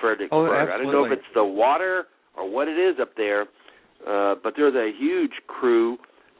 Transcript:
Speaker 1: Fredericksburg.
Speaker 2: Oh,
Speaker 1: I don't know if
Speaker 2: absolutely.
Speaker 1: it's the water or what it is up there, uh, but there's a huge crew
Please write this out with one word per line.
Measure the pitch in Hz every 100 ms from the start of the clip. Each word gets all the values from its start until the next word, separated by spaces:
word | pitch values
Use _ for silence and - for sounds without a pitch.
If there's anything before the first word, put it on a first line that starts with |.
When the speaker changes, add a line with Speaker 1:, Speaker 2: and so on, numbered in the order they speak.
Speaker 1:
Fredericksburg. | 117 104 101 156 165
Speaker 2:
Oh, |
Speaker 1:
I | - 151 98
don't | 135
know | 143 123
if |
Speaker 2:
absolutely. | 131
Speaker 1:
it's | - 117
the |
water | 104 95 120 151 185 185 170 _ _ -
or | 95
what | 113 151
it | 160
is | 190 143
up | 117 -
there, | 104 101 104 _ - - _ _ -
uh, | 101 101 98
but | - 98
there's | 147 127
a | 110
huge | 98 143 185 151 - -
crew | - 127 117 117 120 - _ _ -